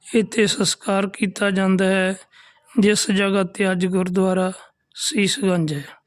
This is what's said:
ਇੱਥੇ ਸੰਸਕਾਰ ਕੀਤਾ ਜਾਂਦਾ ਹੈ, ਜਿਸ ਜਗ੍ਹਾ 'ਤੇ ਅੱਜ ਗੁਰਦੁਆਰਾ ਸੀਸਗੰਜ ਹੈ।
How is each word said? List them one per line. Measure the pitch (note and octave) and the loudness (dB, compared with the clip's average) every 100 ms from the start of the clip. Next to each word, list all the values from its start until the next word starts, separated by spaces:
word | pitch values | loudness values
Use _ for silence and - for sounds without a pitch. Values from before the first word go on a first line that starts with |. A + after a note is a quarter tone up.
| - | 0
ਇੱਥੇ | A#3+ G3+ - G#3 | 0 0 0 0
ਸੰਸਕਾਰ | - G3 - - G3 G3 | 0 -2 -2 -2 -2 -2
ਕੀਤਾ | - G3+ F#3+ G3+ | -2 -6 -2 -2
ਜਾਂਦਾ | F#3+ F#3+ F#3+ | 0 2 2
ਹੈ, | F#3+ F#3+ F#3 F#3+ - _ - _ _ - | 2 2 0 -4 -12 _ -20 _ _ 2
ਜਿਸ | G3+ G#3+ - | 4 4 0
ਜਗ੍ਹਾ | F#3+ G3 G3 | 0 2 0
'ਤੇ | F3+ - G3 | -2 -2 -2
ਅੱਜ | F#3 F#3 | 0 0
ਗੁਰਦੁਆਰਾ | F#3 F#3 F#3 F#3+ F#3 F#3 F#3 - _ _ | 0 0 0 2 2 -2 -6 -20 _ _
ਸੀਸਗੰਜ | - - C#4+ G3 - G3 F3+ D#3 | -8 -4 0 0 0 0 0 0
ਹੈ। | D3 C#3 - | -4 -10 -20